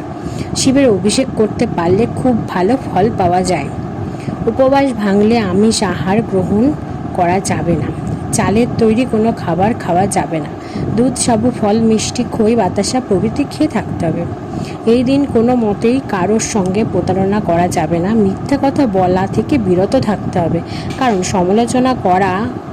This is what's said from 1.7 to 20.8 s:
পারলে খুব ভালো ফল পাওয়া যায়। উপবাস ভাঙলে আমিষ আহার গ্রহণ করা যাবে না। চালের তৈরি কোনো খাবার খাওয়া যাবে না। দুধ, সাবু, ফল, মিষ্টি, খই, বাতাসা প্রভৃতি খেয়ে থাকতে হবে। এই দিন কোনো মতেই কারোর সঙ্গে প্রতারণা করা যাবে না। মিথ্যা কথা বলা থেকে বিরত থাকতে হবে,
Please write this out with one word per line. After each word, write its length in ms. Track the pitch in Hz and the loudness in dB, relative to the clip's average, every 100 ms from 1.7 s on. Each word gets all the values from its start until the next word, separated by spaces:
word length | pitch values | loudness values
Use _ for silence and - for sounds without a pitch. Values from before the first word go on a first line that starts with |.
| - | 0
পারলে 320 | 170 185 233 - | 2 2 2 0
খুব 320 | 254 226 196 | 0 0 -2
ভালো 300 | 185 180 262 - | 0 0 0 0
ফল 240 | 180 208 - | 0 0 2
পাওয়া 260 | 180 180 | 2 2
যায়। 260 | 185 170 143 - - - - - - - - | 0 -2 -4 -6 -8 -8 -8 -6 -8 -4 -2
উপবাস 480 | 220 262 269 277 | 2 2 4 2
ভাঙলে 460 | 220 208 196 208 233 | 0 2 4 4 2
আমিষ 440 | 202 180 220 214 | 2 2 2 2
আহার 380 | 202 170 190 196 | 0 -2 0 0
গ্রহণ 500 | 226 190 175 202 254 294 - - - | 0 0 0 2 2 0 -6 -10 -6
করা 260 | - 175 180 | -2 0 0
যাবে 360 | 190 175 165 170 | 0 -2 0 0
না। 120 | - - - - - | -2 -6 -6 -6 -4
চালের 360 | - 190 202 240 - | -2 2 2 2 2
তৈরি 280 | 226 220 262 | 2 2 0
কোনো 200 | 220 220 | 0 0
খাবার 420 | 226 - 165 196 | 0 -2 0 0
খাওয়া 340 | 226 - 175 196 | 0 0 0 2
যাবে 320 | 180 147 160 | 0 -2 -4
না। 100 | 147 - - - - 208 | -6 -10 -10 -6 -2 0
দুধ, 160 | 254 247 | 0 0
সাবু, 360 | - 226 240 247 | 0 2 2 0
ফল, 180 | 208 214 | 0 2
মিষ্টি, 440 | 226 220 - - 240 | 4 2 0 -4 -4
খই, 240 | - 214 233 | 0 2 2
বাতাসা 460 | 185 196 196 254 254 | 0 0 -2 -2 0
প্রভৃতি 360 | 190 208 - 277 | 0 0 -2 -6
খেয়ে 180 | - 302 | -2 -2
থাকতে 360 | 220 - - 165 | -2 -4 -4 -2
হবে। 200 | 160 170 - - - - - - | -2 -4 -8 -8 -8 -8 -4 0
এই 180 | 233 | 2
দিন 220 | 254 277 285 | 4 2 2
কোনো 300 | 233 226 254 | 2 2 2
মতেই 460 | 220 196 226 262 - | 0 0 0 0 -2
কারোর 300 | 196 180 220 | -2 0 0
সঙ্গে 460 | - 220 185 190 233 | 0 -2 0 0 0
প্রতারণা 480 | 185 165 185 190 208 | 0 0 0 0 0
করা 280 | 208 170 175 | 0 2 2
যাবে 320 | 175 156 170 | 0 0 0
না। 140 | 180 | 0
মিথ্যা 440 | 226 196 190 - 277 | 2 2 0 -2 0
কথা 260 | 277 277 269 | 0 2 2
বলা 400 | 190 185 185 196 | 2 2 2 0
থেকে 300 | - 214 294 | -2 0 0
বিরত 380 | 196 180 - 269 | 2 2 2 0
থাকতে 440 | - 185 - 185 | 0 -2 -2 -2
হবে, 200 | 165 165 170 - | 0 -2 -4 -8